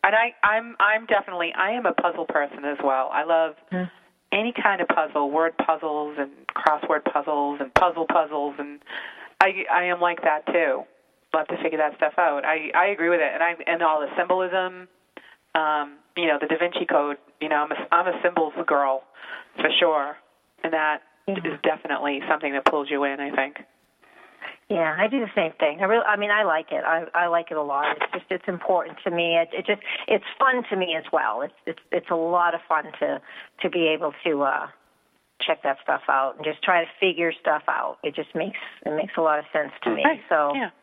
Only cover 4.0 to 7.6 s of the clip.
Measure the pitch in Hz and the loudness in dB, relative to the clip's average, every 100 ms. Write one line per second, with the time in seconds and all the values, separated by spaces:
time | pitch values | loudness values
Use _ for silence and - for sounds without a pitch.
4 | _ _ _ 202 220 240 208 196 175 - | _ _ _ -2 -2 0 0 2 0 0
5 | 156 151 143 151 165 165 - 160 165 151 | 0 0 0 2 0 0 0 0 0 -4
6 | 147 151 139 139 - - - 151 - 151 | -4 -6 -8 -8 -8 0 2 2 2 0
7 | - 151 147 147 143 143 | 2 -2 0 0 0 -2